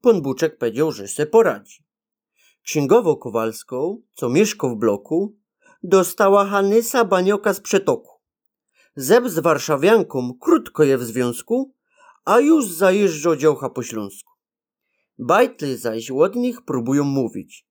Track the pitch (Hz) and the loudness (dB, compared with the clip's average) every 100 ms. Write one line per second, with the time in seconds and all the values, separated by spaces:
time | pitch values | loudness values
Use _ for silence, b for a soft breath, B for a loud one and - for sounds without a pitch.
0 | 247 202 139 131 160 - 120 113 156 107 | 4 2 0 -2 -4 -2 -6 -2 -4 -4
1 | 98 - 151 226 190 104 _ - _ _ | -10 -6 2 2 2 -2 _ -20 _ _
2 | _ _ _ _ _ _ - 156 139 226 | _ _ _ _ _ _ -6 -4 2 2
3 | 180 143 120 110 113 110 - 127 160 220 | 2 -2 -4 -4 -4 -8 -10 -6 -6 -8
4 | _ - 127 139 214 - 131 110 110 101 | _ -8 -2 0 0 -2 -6 -2 -2 -2
5 | - 165 208 _ _ _ b b 180 190 | -4 -4 -4 _ _ _ b b 2 2
6 | 175 - 202 202 196 202 196 220 226 254 | 2 0 2 4 2 0 2 2 2 -2
7 | 208 185 185 202 202 190 - 190 - 123 | 2 2 2 0 -2 -4 -2 -2 0 -4
8 | _ _ _ _ _ _ _ _ _ - | _ _ _ _ _ _ _ _ _ -12
9 | 135 233 247 165 165 143 - 143 170 220 | 2 2 4 -2 0 0 0 0 4 2
10 | - 135 123 - - 330 - - 143 135 | 2 -6 -8 -6 0 0 0 0 2 2
11 | 117 113 123 120 - 240 269 _ b b | -2 -4 -4 -6 -4 -4 -4 _ b b
12 | b b - 220 285 320 220 165 190 196 | b b 2 2 4 2 2 0 2 4
13 | 196 156 160 151 151 147 135 - 113 110 | 0 0 -2 2 2 0 -6 -8 -10 -10
14 | 101 - - _ _ _ _ _ _ _ | -10 -14 -20 _ _ _ _ _ _ _
15 | _ - 120 190 262 - 143 120 117 113 | _ -12 0 2 2 -2 -8 -6 -6 -6
16 | 113 135 180 233 247 240 - 131 117 139 | -6 0 0 0 -6 -6 -6 -6 0 0
17 | 143 139 120 - - - _ | 0 -2 -4 -8 -16 -20 _